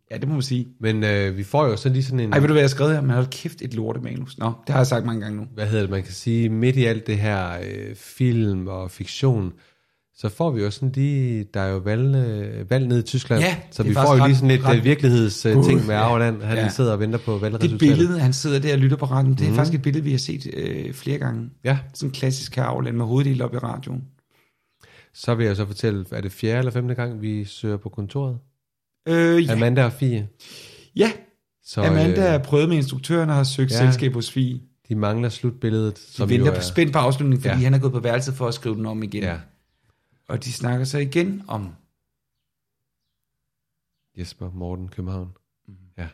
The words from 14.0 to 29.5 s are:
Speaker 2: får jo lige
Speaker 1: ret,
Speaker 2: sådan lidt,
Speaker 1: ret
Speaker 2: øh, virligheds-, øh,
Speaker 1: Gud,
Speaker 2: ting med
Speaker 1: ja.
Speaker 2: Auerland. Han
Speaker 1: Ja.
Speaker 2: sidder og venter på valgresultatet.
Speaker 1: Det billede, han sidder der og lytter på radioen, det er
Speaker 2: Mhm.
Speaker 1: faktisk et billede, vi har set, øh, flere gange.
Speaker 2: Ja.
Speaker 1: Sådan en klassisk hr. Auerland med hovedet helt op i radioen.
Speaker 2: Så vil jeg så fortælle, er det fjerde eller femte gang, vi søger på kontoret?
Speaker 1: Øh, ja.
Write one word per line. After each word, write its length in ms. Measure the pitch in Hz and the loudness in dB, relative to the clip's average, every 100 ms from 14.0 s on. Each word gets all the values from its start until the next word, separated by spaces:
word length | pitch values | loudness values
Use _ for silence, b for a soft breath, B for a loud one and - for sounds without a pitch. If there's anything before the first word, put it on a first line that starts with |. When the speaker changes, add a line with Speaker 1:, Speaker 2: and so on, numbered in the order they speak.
| 143 | 6
Speaker 2:
får 60 | |
jo 20 | 135 | 6
lige 80 | 135 | 6
Speaker 1:
ret, 60 | 131 | 6
Speaker 2:
sådan 120 | 131 | 6
lidt, 160 | 127 | 4
Speaker 1:
ret 140 | 131 120 | 4 4
Speaker 2:
øh, 60 | |
virligheds-, 600 | 117 147 139 120 110 - 113 | 4 4 6 6 4 0 2
øh, 80 | |
Speaker 1:
Gud, 100 | 110 | 6
Speaker 2:
ting 220 | 135 131 107 | 6 4 2
med 80 | |
Speaker 1:
ja. 60 | 107 | 2
Speaker 2:
Auerland. 400 | 113 120 117 110 | 2 2 2 -2
Han 140 | 107 113 | -2 0
Speaker 1:
Ja. 120 | 107 | 0
Speaker 2:
sidder 240 | 98 123 | 0 0
og 80 | 104 | 2
venter 180 | 110 113 | 0 -2
på 200 | - 104 | -2 -2
valgresultatet. 420 | 107 113 170 107 | -2 0 0 4
Speaker 1:
Det 160 | 147 143 | 4 6
billede, 220 | 175 175 | 4 2
han 120 | 127 | 2
sidder 260 | 135 156 139 | 0 0 0
der 120 | 143 | 0
og 60 | 139 | 2
lytter 180 | 135 139 | 4 2
på 80 | |
radioen, 300 | 139 131 135 131 | 0 0 2 2
det 40 | |
er 20 | 101 | 2
Speaker 2:
Mhm. 80 | 110 | 2
Speaker 1:
faktisk 180 | 151 | 2
et 80 | 160 | 0
billede, 220 | 143 147 | 0 -2
vi 60 | 143 | 0
har 80 | 131 | -2
set, 280 | - - - | -2 -8 -8
øh, 400 | - - - - | -8 -6 -6 -8
flere 240 | 139 - 139 | -8 -6 -4
gange. 320 | 131 117 117 - | -4 -6 -8 -8
Speaker 2:
Ja. 140 | 127 139 - | -2 -2 -4
Speaker 1:
Sådan 140 | - 143 | -8 -8
en 40 | |
klassisk 440 | - 131 131 - - | -4 -4 -4 -6 -4
hr. 40 | |
Auerland 340 | 123 123 127 117 | -4 -2 -4 -2
med 80 | 117 | 0
hovedet 220 | 127 139 | 0 2
helt 140 | 127 | 0
op 120 | 123 | -2
i 40 | 120 | -4
radioen. 460 | 117 117 - 127 - _ _ _ _ _ _ _ b b b | -6 -8 -8 -10 -12 _ _ _ _ _ _ _ b b b
Speaker 2:
Så 200 | - - | -10 -2
vil 120 | 117 113 | 0 0
jeg 100 | 98 | 0
så 100 | 101 | -4
fortælle, 380 | 101 113 101 90 | -2 -2 -2 -6
er 100 | 113 | -8
det 120 | 98 | -8
fjerde 260 | - 110 117 | -6 -2 -2
eller 140 | 127 | -2
femte 220 | 120 123 | -2 -4
gang, 280 | 123 120 110 | -4 -6 -6
vi 220 | 107 107 | -6 -6
søger 320 | 101 - 110 104 | -6 -8 -6 -6
på 120 | 101 | -8
kontoret? 500 | - 101 139 135 120 - _ _ _ _ _ 165 | -10 -8 -6 -6 -6 -12 _ _ _ _ _ -2
Speaker 1:
Øh, 360 | 165 170 170 | 2 4 4
ja. 60 | 156 | 4